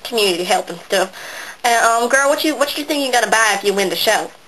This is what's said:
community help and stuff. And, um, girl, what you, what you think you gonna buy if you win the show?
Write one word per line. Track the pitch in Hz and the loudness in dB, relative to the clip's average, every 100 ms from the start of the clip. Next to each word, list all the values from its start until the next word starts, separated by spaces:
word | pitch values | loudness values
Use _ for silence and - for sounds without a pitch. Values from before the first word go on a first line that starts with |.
community | - 233 202 170 | -4 0 0 0
help | 185 185 - | 0 -2 -2
and | 175 | -12
stuff. | - 196 190 - - - - - | -4 -2 -2 -6 -16 -14 -14 -4
And, | 240 233 | 0 2
um, | 226 226 240 | 2 2 2
girl, | 269 277 | 2 2
what | 302 | 2
you, | 311 | 0
what | 262 285 - | 0 -2 -2
you | |
think | 294 294 | -4 -2
you | 269 | 0
gonna | 240 214 | 0 2
buy | 220 220 196 | 2 2 2
if | |
you | 202 | 0
win | 196 190 | 0 0
the | |
show? | 170 - 208 - - | 0 0 0 -2 -12